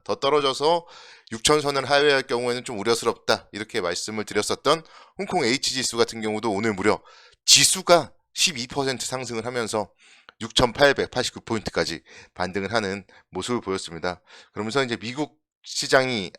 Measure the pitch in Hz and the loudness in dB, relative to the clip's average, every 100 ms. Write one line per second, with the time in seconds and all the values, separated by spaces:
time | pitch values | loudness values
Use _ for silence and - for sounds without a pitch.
0 | - 101 135 147 139 127 147 170 165 - | -6 -2 0 2 2 0 0 0 -2 -16
1 | - - _ 113 - 151 143 139 127 143 | -20 -20 _ -2 2 2 2 -2 2 4
2 | 147 135 131 120 123 123 123 113 101 117 | 4 2 0 -2 -2 -2 -4 -4 0 0
3 | 113 101 - 107 - 101 107 117 87 90 | 0 -2 0 0 -2 -10 -6 -4 -2 -4
4 | - 107 101 104 104 101 - 160 - - | -6 -6 -4 -2 -2 0 0 0 -2 -20
5 | - - 196 185 127 135 - 127 120 117 | -18 -10 -4 0 0 0 -2 -4 -2 0
6 | 113 113 110 107 113 98 113 98 101 92 | 0 0 -4 -2 -2 0 0 0 2 2
7 | - - - _ - - 143 190 180 175 | -2 -20 -20 _ 2 4 4 2 6 4
8 | 120 - _ - - 139 123 - 135 123 | 4 -8 _ -2 -2 -2 -6 -2 -2 -2
9 | - 131 120 117 113 127 110 110 98 _ | -4 -6 -6 -6 -6 -4 -2 -2 -4 _
10 | - - - - 113 - 123 110 143 131 | -20 -20 -20 -12 -6 2 2 6 4 4
11 | 92 - 120 - - 113 - - 80 82 | 0 -4 -6 -6 -4 -4 -2 -2 -2 -4
12 | - - - - 90 92 98 113 101 98 | -12 -20 -14 -8 -6 -4 -2 -2 -2 -6
13 | 92 - _ 92 92 120 98 95 - 82 | -10 -20 _ -8 -4 -4 -2 -6 -6 -8
14 | 90 87 _ - - - 107 135 131 113 | -6 -6 _ -20 -14 -10 -4 -2 0 -2
15 | 107 127 147 _ _ _ - - 139 139 | -6 -6 -8 _ _ _ -12 -8 2 4
16 | 131 120 90 | 4 0 -4